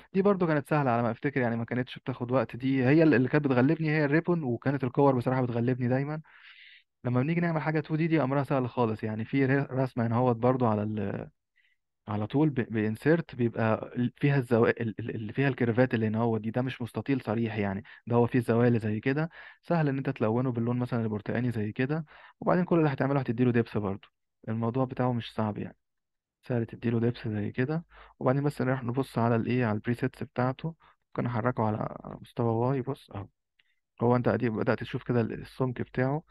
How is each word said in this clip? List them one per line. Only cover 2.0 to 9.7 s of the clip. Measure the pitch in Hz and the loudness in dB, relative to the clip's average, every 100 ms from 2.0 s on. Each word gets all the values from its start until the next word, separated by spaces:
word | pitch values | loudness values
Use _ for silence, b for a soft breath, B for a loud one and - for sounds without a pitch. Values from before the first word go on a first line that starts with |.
| - 123 120 | -8 -8 -2
وقت. | 127 113 117 | 0 0 -2
دي | 131 135 127 | -2 2 4
هي | 156 | 6
اللي، | 160 139 | 6 6
اللي | 127 | 4
كانت | 151 147 | 2 2
بتغلبني | 123 131 160 156 | 4 4 4 0
هي | 156 147 | 0 2
الريبون، | 156 170 170 | 2 2 -2
وكانت | 135 117 131 143 | -2 -4 -2 -2
الكور | 123 147 139 131 | -2 2 4 4
بصراحة | 127 127 | 0 0
بتغلبني | 123 117 120 127 123 | 0 0 0 0 0
دايمًا. | 131 139 156 - B B B B B B _ 123 | 0 -2 -6 -12 B B B B B B _ -2
لما | 123 | 0
بنيجي | 139 165 | 0 0
نعمل | 175 156 | 0 0
حاجة | 147 156 | 0 -2
تو | 147 156 | -2 -2
دي | 165 | 2
دي | 160 | 2
امرها | 131 143 | 2 0
سهل | 135 135 123 | 0 0 0
خالص | - 117 107 | 0 0 0
يعني. | 110 107 113 | -6 -6 -2
في | 139 131 | 0 2
ر-، | 139 139 | 2 0